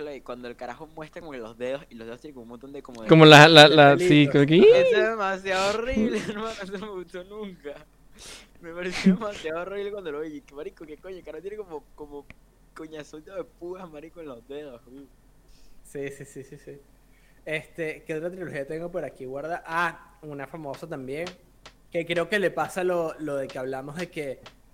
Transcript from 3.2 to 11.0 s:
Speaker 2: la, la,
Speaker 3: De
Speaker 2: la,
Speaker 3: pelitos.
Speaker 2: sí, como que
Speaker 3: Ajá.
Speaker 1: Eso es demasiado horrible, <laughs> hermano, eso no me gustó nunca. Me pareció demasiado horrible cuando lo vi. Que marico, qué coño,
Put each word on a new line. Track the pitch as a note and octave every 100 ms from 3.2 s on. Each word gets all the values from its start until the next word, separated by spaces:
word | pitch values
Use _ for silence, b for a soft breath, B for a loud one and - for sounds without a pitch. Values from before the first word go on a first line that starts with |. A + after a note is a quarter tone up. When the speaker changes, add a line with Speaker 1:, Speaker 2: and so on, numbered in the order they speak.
| D#3
Speaker 2:
la, | D3 D#3
la, | D#3+ D3+
Speaker 3:
De | D3+
Speaker 2:
la, | C#3+ C#3+
Speaker 3:
pelitos. | -
Speaker 2:
sí, | D3+ C#3+
como | C#3+ C#3+
que | E3
Speaker 3:
Ajá. | G#4 B4+ C5
Speaker 1:
Eso | A4
es | A3
demasiado | A3+ F#3+ F#3+ F#3+ F#3+ G3 A3
horrible, | A#3+ A3 A3 G#3+
<laughs> | -
hermano, | G#3 A3 A3
eso | F#3+ G3+
no | G#3+
me |
gustó | F#3+ F3 F#3
nunca. | F#3 G#3+ G#3 F3+ D3 D3 D3+ _ - - b b b -
Me | E3+
pareció | E3+ F#3 F3 F#3+ F#3
demasiado | G#3+ G#3 D#3 E3
horrible | F3+ G3+ G3+
cuando | G#3 F3
lo | D3
vi. | D#3+ D3
Que | - C#3
marico, | F3 - D#3
qué |
coño, | D3